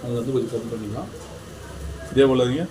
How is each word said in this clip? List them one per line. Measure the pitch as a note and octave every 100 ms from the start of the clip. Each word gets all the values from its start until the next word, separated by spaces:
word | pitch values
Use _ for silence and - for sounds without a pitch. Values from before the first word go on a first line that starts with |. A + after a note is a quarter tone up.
அனல் | A#2+ A#2+
வந்து | A#2+ C3
கொஞ்சம் | A2+
கம்மி | A#2 A2+
பண்ணிக்கலாம். | A2+ G#2+ G#2+ G3 - - - - - - - - - -
இதே | B2+ C3+
போல | C3 B2
நீங்க | C3+ F3+